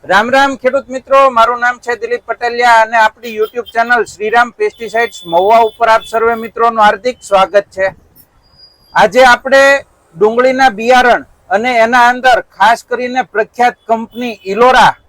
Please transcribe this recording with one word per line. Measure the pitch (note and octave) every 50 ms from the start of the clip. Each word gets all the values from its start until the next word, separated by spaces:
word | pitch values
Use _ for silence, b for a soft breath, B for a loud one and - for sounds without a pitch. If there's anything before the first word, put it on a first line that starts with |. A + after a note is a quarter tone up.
| _
રામ | C#3 F3+ G3 A3 A#3+
રામ | B3+ C4+ C#4 C#4 C4+
ખેડૂત | - - B3+ B3 C#4 - -
મિત્રો, | B3+ C4 - - C4+ C4+ C4+ C4+
મારું | A#3+ A#3 A3+ A3+ B3 A#3+
નામ | A#3+ B3 B3 A#3+
છે | - B3 A#3+
દિલીપ | G#3 A#3 A#3 A#3+ A#3+ _
પટેલિયા | - A3+ _ A#3+ A#3+ A#3+ A#3+ B3 A#3+
અને | A#3 A3+ A3 A3 A#3
આપણી | A3+ A3 A3 _ A#3+ A3+ A#3+ A3
YouTube | G#3+ A3 G#3+ _ A#3+
ચેનલ | A3+ - - A3+ A#3 A#3+ B3 - F3+
શ્રીરામ | - - - G#3 G#3+ G#3+ A#3+ A#3+ A#3+
પેસ્ટિસાઇડ્સ | G#3+ _ G#3+ G#3 - _ A#3 G#3 F#3 A3+ A#3 A3+ - - -
મહુવા | F3 E3 E3+ F#3 G3+ A3+ A#3
ઉપર | A#3 A3 A3 _ A#3 A3+
આપ | A3 A3 - -
સર્વે | A3 A3+ A3+ A3+ A#3
મિત્રોનું | A3+ A3+ A#3 _ - A#3 A#3 A3+ A3+ G#3
હાર્દિક | G#3 G#3 G3 G3 B3 A#3+ _
સ્વાગત | - - G3 F#3+ G3 F3 F3 G3+
છે. | G3+ _ - F#3+ F#3+ F#3+ F#3 _ _ _ _ _ _ _ _ _ _ _ _ _ _ _ _ _ _ _ -
આજે | D#3+ F#3+ G#3+ F3 B3 C4
આપણે | B3+ A#3+ A#3+ - C4 B3 C4+ C#4 C#4 C#4 C#4 - _ _ _ _ _ _ E3
ડુંગળીના | G3 G#3+ A3+ A#3 B3 C4 C4 B3+ C4+ C4
બિયારણ | G#3+ F#3+ A3+ A#3 B3+ B3 B3+ B3 A3 E3 C3+ _ _ _ _ _
અને | F3+ G3+ A3+ B3+ B3
એના | A#3 A3 A3+ B3 B3 A#3+ A#3+
અંદર | B3 B3+ B3 C4 B3 E3+
ખાસ | - _ _ _ - - F3 E3+ -
કરીને | _ B3 A#3 B3 B3 B3 C4
પ્રખ્યાત | A#3 _ _ G#3 A3+ - _ - A#3+ B3 A3 _ _ -
કંપની | A3+ A3 A3+ - _ A3+ B3 A#3+ G#3+ - _
ઇલોરા | F#3+ G3 G#3+ A#3+ B3+ B3+ A#3+ G#3 E3 - _ _